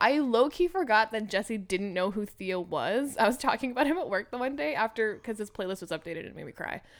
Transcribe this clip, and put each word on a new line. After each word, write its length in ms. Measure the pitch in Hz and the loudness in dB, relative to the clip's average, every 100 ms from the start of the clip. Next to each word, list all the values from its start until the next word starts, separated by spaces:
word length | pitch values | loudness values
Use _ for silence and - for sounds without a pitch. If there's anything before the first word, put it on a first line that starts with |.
I 160 | 226 285 | 4 6
low-key 500 | 269 226 277 - 349 | 4 4 4 2 0
forgot 440 | 381 320 214 214 | 0 4 4 4
that 160 | 220 214 | -2 -2
Jesse 300 | 196 208 220 | -2 -2 -6
didn't 340 | 185 185 202 | -2 -2 -2
know 160 | 180 185 | 0 0
who 160 | 202 202 | -2 -6
Theo 340 | - 185 185 | -6 -4 -2
was. 560 | 175 160 123 226 285 - | -2 -2 0 0 -2 2
I 80 | 202 | 2
was 100 | 247 | 4
talking 320 | 269 220 262 | 0 0 0
about 160 | 247 277 | 2 2
him 140 | 339 | 2
at 100 | 320 | 0
work 220 | 190 208 | -2 -2
the 80 | 247 | -4
one 160 | 254 277 | -4 -2
day 180 | 294 | -2
after, 440 | 294 220 226 220 202 | 0 0 0 -2 -2
'cause 180 | - 214 | -8 -8
his 140 | 208 | -8
playlist 300 | - 185 190 | -6 -4 -6
was 100 | 175 | -6
updated 300 | 156 170 165 | -6 -6 -10
and 80 | - | -10
it 60 | - | -12
made 120 | - | -14
me 60 | |
cry. 280 | - - 185 - | -10 -8 -8 -12